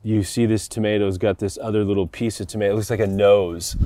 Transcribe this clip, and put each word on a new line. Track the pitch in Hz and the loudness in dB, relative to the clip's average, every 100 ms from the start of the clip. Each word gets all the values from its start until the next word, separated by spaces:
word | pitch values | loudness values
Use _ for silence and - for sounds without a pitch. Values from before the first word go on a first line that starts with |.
you | 110 107 | -2 -2
see | 95 - 117 | 0 0 0
this | 110 - | 0 -2
tomato's | - 107 104 101 95 | -4 0 2 0 0
got | 107 92 | 0 0
this | 101 - | -4 -6
other | 113 107 | -4 -2
little | 101 101 87 | 0 0 -2
piece | - 117 - | -2 -4 -4
of | 98 | -8
tomato. | 107 101 | -2 0
It | 107 | 0
looks | 104 | -2
like | 110 | 0
a | 101 | 0
nose | 98 101 101 90 85 - - | 4 6 6 4 -4 -6 0